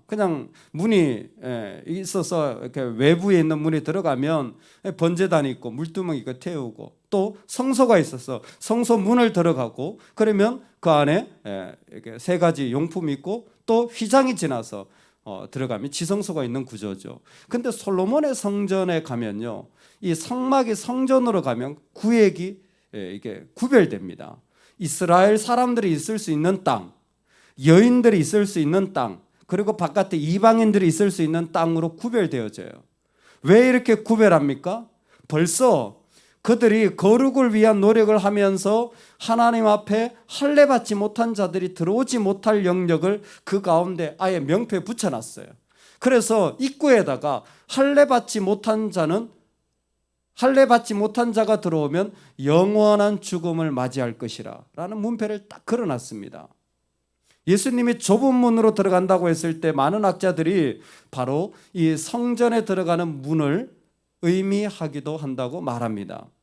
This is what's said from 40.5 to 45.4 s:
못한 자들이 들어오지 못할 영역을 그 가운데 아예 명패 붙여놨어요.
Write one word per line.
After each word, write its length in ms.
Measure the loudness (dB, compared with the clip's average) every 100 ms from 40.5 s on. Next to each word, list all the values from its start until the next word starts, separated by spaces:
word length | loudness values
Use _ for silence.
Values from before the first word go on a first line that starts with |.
| 4 6 4 0
못한 400 | -4 -4 -2 -2
자들이 400 | -2 -4 -2 -6
들어오지 440 | -4 -2 0 0 0
못할 460 | 0 0 0 2
영역을 580 | 2 0 0 0 0 -2 -8 -20
그 160 | -6 -4
가운데 540 | 2 0 0 -4 -8 -4
아예 220 | -2 -2
명패 440 | 0 -2 0 -6
붙여놨어요. 640 | -6 -6 -4 -4 -10 -18